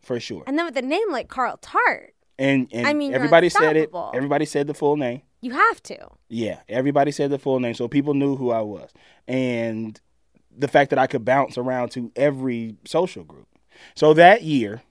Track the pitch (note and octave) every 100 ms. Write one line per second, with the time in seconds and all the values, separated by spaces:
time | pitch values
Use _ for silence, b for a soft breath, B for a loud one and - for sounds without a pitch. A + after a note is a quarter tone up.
0 | _ B2 - G2 - C#4+ E4+ C4+ B3+ E4
1 | A4 C4+ - - A#3+ - - F#4+ A#4 B3+
2 | - _ _ - C3+ C#3 B2 A2 A#2+ G3
3 | F#3+ C3 D3 E3 F3 - D#3+ D#3 D#3 F3
4 | A2+ B2+ C#3 C#3+ D3+ C#3+ C#3+ D3 D3 D3+
5 | B2+ B2 _ _ B3 C4 G#4+ - - -
6 | - - _ A2+ G#2+ E2 _ A2+ C3+ C#3+
7 | D3 C#3+ C#3+ C#3 C#3 C3 B2 A2+ A#2+ C#3+
8 | C#3+ C#3 C#3 C3 B2 A2+ G#2+ G2 - _
9 | b b - C3 B2+ A#2+ A#2 A2 A2 G#2+
10 | _ _ _ _ _ - C3+ D#3 C#3 C3+
11 | C3 C3 A#2 C3+ C3 B2 B2+ B2+ A#2+ C3
12 | A#2 - C#3+ C3+ C3 A#2+ A2+ G#2 - D#3+
13 | F#3 - D#2 C#2 - _ _ B B -
14 | D3+ D#3 E3+ G#3+ D#3+ D3 G#2 A2 _